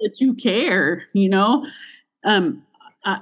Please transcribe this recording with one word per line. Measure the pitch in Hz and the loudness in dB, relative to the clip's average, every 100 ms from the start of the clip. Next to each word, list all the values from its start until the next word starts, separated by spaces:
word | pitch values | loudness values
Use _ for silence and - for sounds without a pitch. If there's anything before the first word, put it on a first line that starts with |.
that | 208 - | -6 0
you | 262 | -2
care, | - 233 202 349 185 143 175 - | 0 -2 0 0 0 0 -2 -4
you | 202 190 | 0 2
know? | 196 208 269 - - - - _ _ | 2 2 2 -2 -16 -20 -20 _ _
Um, | - 208 170 - - _ - _ | 0 0 0 -4 -12 _ -20 _
I, | - - | -6 -6